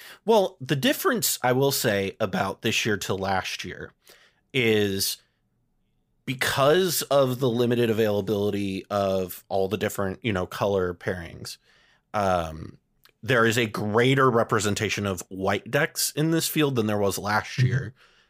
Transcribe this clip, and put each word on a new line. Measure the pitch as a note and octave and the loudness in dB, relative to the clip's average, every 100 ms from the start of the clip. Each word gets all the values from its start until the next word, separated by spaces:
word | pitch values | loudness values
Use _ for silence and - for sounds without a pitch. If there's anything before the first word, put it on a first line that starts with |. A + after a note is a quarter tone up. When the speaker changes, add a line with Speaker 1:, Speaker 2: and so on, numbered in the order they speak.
| - - - | -20 -10 2
Speaker 1:
Well, | A3 F#3 - | 2 2 -4
the | C3 D3 | -4 0
difference, | A#3+ D4+ F#4+ A#3+ - - | 0 0 0 0 -2 0
I | B2 | 0
will | B2+ C#3 | 2 2
say, | C3 B2 G2+ G2 - | 2 0 0 -2 -4
about | G#2+ F#2 F#2+ - | -4 -2 -4 -4
this | A#2 A2 A2+ | -2 -2 0
year | G2+ | -2
to | - F#2+ | -2 -4
last | F#2+ F#2+ - - F2+ | -2 -2 -4 -8 -12
year | E2+ D#2 _ _ - _ _ _ | -12 -16 _ _ -20 _ _ _
is | C3+ A2+ G#2+ G#2 G2 - - _ _ _ _ _ _ _ _ _ _ - | 0 4 4 2 0 -4 -6 _ _ _ _ _ _ _ _ _ _ -10
because | C3 - - C#3 E3+ F#3+ D3 | -4 -2 2 4 4 2 0
of | - C#3 C3+ B2 | 2 2 2 2
the | C3 | 0
limited | A#2 A#2+ A#2+ A#2 | 2 2 4 2
availability | G#2+ A2 G#2 G2 G#2 G#2 G2+ G2+ F#2+ - | 2 2 2 0 0 0 -2 -2 -4 -4
of | G2+ G2 F#2+ F#2 - - | -2 0 0 -4 -8 -6
all | G2 F#2+ | -2 -2
the | G2+ | -2
different, | G#2 - G2 F#2+ | -4 -2 -4 -4
you | - | -2
know, | F#2 F2+ | -2 -4
color | - G#2+ G2 F2+ | -2 0 0 0
pairings, | F2 - F2+ E2 - - - _ _ _ _ _ | -4 -6 -6 -8 -14 -16 -18 _ _ _ _ _
um, | G#2+ G2 F2+ E2 D#2 D#2+ - _ _ _ _ | -2 0 0 -2 -8 -14 -18 _ _ _ _
there | A2 B2 A2+ | 0 4 4
is | A2 | 2
a | A#2 | 0
greater | - G#2 G#2+ B2 C3+ C3 | -2 -2 2 4 4 4
representation | A#2 A2+ A2+ G2+ G2+ G#2 G2 G2+ | 4 2 2 0 0 -2 -2 -4
of | F2+ - | -4 -8
white | F#2+ F#2+ G2+ - | -6 -2 -2 -2
decks | C#3+ D#3+ - - - | -2 -2 -2 -6 -2
in | D#3+ | 0
this | E3 - | 0 -2
field | - D3 B2+ | 0 0 0
than | G#2+ | 0
there | G#2 | 2
was | G2+ F#2 | 0 0
last | F#2+ G#2+ - - | -2 -2 -2 0
Speaker 2:
Mm-hmm. | B2+ | 0
Speaker 1:
year. | B2+ - - _ _ _ | 0 -6 -14 _ _ _